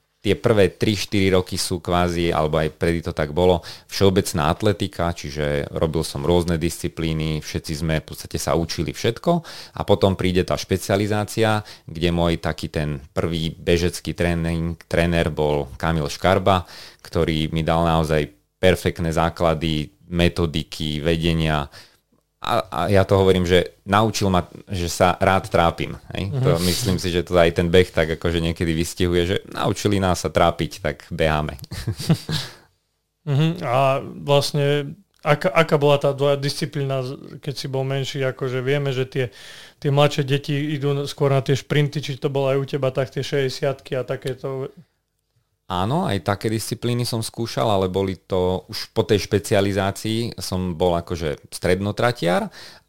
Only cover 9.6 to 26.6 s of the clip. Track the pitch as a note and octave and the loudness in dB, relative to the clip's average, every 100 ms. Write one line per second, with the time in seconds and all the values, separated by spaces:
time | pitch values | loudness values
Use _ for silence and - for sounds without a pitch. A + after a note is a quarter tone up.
9.6 | - - - G#2 G2+ F#2 F#2 F2+ F2+ D2+ | -16 -10 2 4 4 2 0 0 0 -2
10.6 | - F#2 - G2 G#2 G#2+ G#2 - A2 G#2+ | -2 -4 0 0 0 -2 -4 0 2 0
11.6 | G#2 - - D#2+ E2+ E2+ E2+ E2 D#2+ D#2 | -2 -16 -14 -2 0 2 2 0 -2 -4
12.6 | D#2+ - D2+ D2 C2+ - F2 E2 E2 C#2+ | -6 -4 -4 -6 -6 -4 -2 -2 -4 -6
13.6 | D#2+ E2+ F2 - - D#2 F2 E2+ E2 E2 | 0 2 2 -2 -8 -2 0 0 -2 -2
14.6 | E2 E2 - E2+ E2+ E2+ E2 D2+ D2+ D2 | -4 -6 -4 0 2 2 0 0 0 0
15.6 | C#2+ - D#2+ E2 D2 - F2 G2 F#2+ F#2 | -4 -6 -2 -2 -2 -2 2 2 4 2
16.6 | E2+ - - - - F2 D#2+ D#2 D#2 D#2+ | 0 -14 -20 -20 -8 -2 0 0 0 -2
17.6 | D#2 E2 E2+ D#2+ D2+ D#2 D2 - _ _ | 0 2 2 2 2 0 0 -8 _ _
18.6 | F#2 F2 F2+ - E2 D#2+ E2 - E2+ D#2 | 2 4 0 -2 -2 0 0 2 0 2
19.6 | E2 D#2 D2 _ - F2 F2 - E2+ D#2 | 0 -2 -4 _ -8 2 2 2 -2 -2
20.6 | D2 - D#2 D2+ D2+ E2 E2+ E2 D#2+ D2+ | -6 -6 -6 -2 0 0 2 0 2 0
21.6 | C#2+ - - _ _ _ _ _ - A2+ | -2 -10 -20 _ _ _ _ _ -4 -2
22.6 | - - F2 G2 G2 G2 F#2+ F#2 F2 F2+ | -2 -4 2 4 4 4 6 4 6 4
23.6 | E2+ - - G2 A2+ G2 G2+ F2+ E2 - | 2 -6 0 2 2 2 2 2 0 -10
24.6 | - G2 F2 - F#2 - F#2+ F#2+ - F#2 | -10 -6 -6 2 2 4 2 2 2 2
25.6 | E2+ D#2+ D2+ C2 - - F#2+ C#3 B2 E2+ | 2 0 -6 -8 -10 -8 -6 -2 0 2